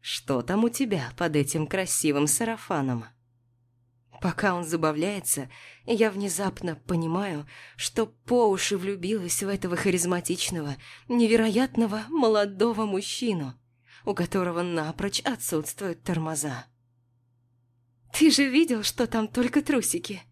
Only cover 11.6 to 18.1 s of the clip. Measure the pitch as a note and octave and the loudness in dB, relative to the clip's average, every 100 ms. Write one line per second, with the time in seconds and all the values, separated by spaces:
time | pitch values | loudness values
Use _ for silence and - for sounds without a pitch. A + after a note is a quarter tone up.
11.6 | C4 - A3+ G#3+ G#3+ D#4+ A#3 G#3+ G3+ F#3+ | 2 2 0 0 -4 2 4 4 2 2
12.6 | A3+ G#3+ A3 F#3+ G3+ - A#3+ F#3+ C#3 A#2+ | 0 2 0 -2 -4 -4 -2 -2 -4 -10
13.6 | _ _ _ - - G3 F3 G3 F3+ E3+ | _ _ _ -12 -6 -2 0 0 -2 -2
14.6 | F3+ E3+ D#3 D#3+ G3 - - B3 - D#3+ | -2 -2 -2 -4 -4 -2 -2 -4 -2 -4
15.6 | D#3 - G3 E3 - E3+ D#3+ D#3 D3+ B2+ | -4 -6 -6 -6 -2 -2 -2 -4 -4 -6
16.6 | - _ _ _ _ _ _ _ _ _ | -12 _ _ _ _ _ _ _ _ _
17.6 | _ _ _ _ _ | _ _ _ _ _